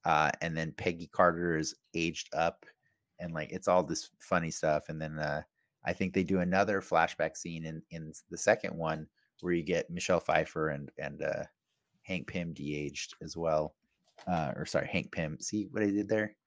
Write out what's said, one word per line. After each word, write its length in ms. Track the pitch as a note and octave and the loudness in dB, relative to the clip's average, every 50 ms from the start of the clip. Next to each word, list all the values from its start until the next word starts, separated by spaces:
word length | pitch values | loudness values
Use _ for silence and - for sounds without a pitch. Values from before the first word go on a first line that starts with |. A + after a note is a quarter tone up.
| - | 4
uh, 240 | E2 D#2+ D2+ D#2 D2 - - | 4 4 6 6 4 2 0
and 140 | - E2 D#2+ | -4 -4 -2
then 160 | D#2+ D#2+ D#2+ - | -2 -4 -4 -6
Peggy 340 | - - F#2 F2 E2+ F2 | -2 -2 -2 -2 -2 -8
Carter 500 | - - - F#2 F2 E2 E2+ F2 F2 E2 | -10 4 6 6 6 6 4 0 2 2
is 180 | D#2 D#2 - - _ _ _ - | 2 0 -2 -6 _ _ _ -2
aged 340 | E2+ E2 E2 D#2+ - - - - | 0 0 0 -2 -4 -10 -4 0
up, 300 | D#2+ D#2+ E2+ - _ - - _ _ _ _ _ _ _ _ _ _ | 2 2 2 0 _ -20 -20 _ _ _ _ _ _ _ _ _ _
and, 140 | F2 F2 E2 | -10 -8 -6
like, 180 | D#2+ D2+ - | -6 -6 -6
it's 160 | - - - | -8 -4 2
all 160 | - F2+ F#2 F2 | 4 4 4 4
this 280 | - E2 - - - _ _ | 2 -2 -6 -6 -10 _ _
funny 320 | - - F#2+ F2 E2 D#2+ | -4 0 0 0 0 0
stuff. 380 | D#2 - - D#2 D2+ D2+ - - | -4 0 2 2 2 2 0 -4
And 120 | D#2 D#2 | -8 -6
then, 160 | D#2 D#2 D2+ | -6 -6 -4
uh, 240 | D#2 D2+ D2 C#2+ D2 - _ _ _ _ _ _ _ _ | -4 -2 -2 -2 -4 -6 _ _ _ _ _ _ _ _
I 80 | D2 F2+ | -4 -2
think 200 | - G2 F#2 F#2 | 0 -2 0 2
they 100 | F#2+ F#2 | 0 2
do 160 | D#2+ F#2+ F#2 | 2 2 2
another 420 | F2 F2+ F#2 F#2+ G2+ G2+ G#2 G2 | 2 4 4 4 4 4 2 -2
flashback 540 | F#2+ - F2 E2 E2 E2 - - D#2+ D#2+ - | 0 2 4 4 4 4 2 -2 -2 -2 -2
scene 300 | - - F2 E2+ D#2+ D#2+ | -6 -10 -8 -8 -6 -6
in, 160 | D#2+ D#2+ D#2+ - _ | -8 -8 -10 -12 _
in 240 | - E2 D#2+ D#2 D2+ - - _ | -12 -12 -12 -10 -12 -14 -12 _
the 80 | F2 | -10
second 380 | - - - G#2+ - - F#2 - | 0 4 4 4 4 2 -6 -4
one 300 | E2 E2 D#2 D#2+ D#2 D#2+ - _ _ _ _ _ - | -2 0 0 0 -2 -4 -12 _ _ _ _ _ -8
where 120 | - F2+ F2 | 0 0 2
you 100 | E2+ D#2+ | 2 2
get 260 | - F2 E2+ E2+ - | 2 0 0 0 -2
Michelle 300 | E2+ F2 - - F#2 E2+ | -6 -6 2 2 2 2
Pfeiffer 500 | - - E2 D#2+ D#2 - - D#2+ D#2 D#2 | 4 4 2 2 2 2 -2 -2 -2 0
and, 220 | D2 C#2+ C#2+ - _ - | -2 -2 -6 -10 _ -8
and, 240 | D2 C#2+ C#2+ D2+ D2+ | -8 -8 -6 -4 -2
uh, 220 | C#2+ - C#2+ - - _ _ _ _ _ _ _ _ _ _ _ | -2 -2 -2 -6 -10 _ _ _ _ _ _ _ _ _ _ _
Hank 240 | - F#2+ F2+ - | -6 -6 -6 -6
Pym 260 | - - F#2+ F2 E2+ D#2 | -6 -6 -4 -4 -4 -6
de-aged 600 | C#2 D2 D2 D2 D2 D2 C#2+ C#2+ - - - - _ | -6 -6 -4 -4 -4 -4 -6 -6 -8 -10 -10 -12 _
as 140 | - D#2+ - | -12 -10 -6
well. 380 | E2 E2 E2 D#2 D2+ D2+ D2+ _ _ _ _ _ _ _ _ _ - - | -2 0 2 2 2 2 0 _ _ _ _ _ _ _ _ _ -12 -4
Uh, 260 | - F2 E2 D#2 C#2 - | -2 0 0 0 -2 -2
or 100 | - E2+ | -6 -6
sorry, 200 | - - - - | -2 -2 -2 -2
Hank 240 | - - F2+ - - | 0 -2 -2 -2 -2
Pym. 280 | - - E2 D2+ D#2 - | -4 -4 -4 -4 -4 -6
See 280 | - - - G#2+ G2+ - | -8 -4 -4 -4 -4 -4
what 100 | - A2+ | -2 0
I 60 | G#2+ | 2
did 220 | G2+ G2 G#2 G#2 G2 | 2 2 2 2 2
there? 260 | A2 G#2+ G#2+ G#2+ - _ _ | 2 0 0 -2 -6 _ _